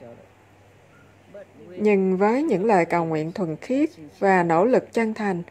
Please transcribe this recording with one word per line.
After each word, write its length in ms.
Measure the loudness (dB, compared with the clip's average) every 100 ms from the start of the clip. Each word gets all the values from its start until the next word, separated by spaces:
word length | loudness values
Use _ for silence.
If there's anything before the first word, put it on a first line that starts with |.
| -12 -20 -20 _ _ _ _ _ _ _ _ _ _ -20 -20 -20 -18 -2
Nhưng 400 | 2 2 2 2
với 260 | 2 2
những 220 | 0 0 2
lời 200 | 2 2
cầu 200 | 0 -2
nguyện 260 | -2 -4
thuần 240 | -6 -6 -6
khiết 340 | -4 -2 -2 -6 -20 -2
và 240 | 2 2
nỗ 220 | 2 2 4
lực 280 | 2 0
chân 200 | -4 -4
thành, 300 | -4 -6 -6 -8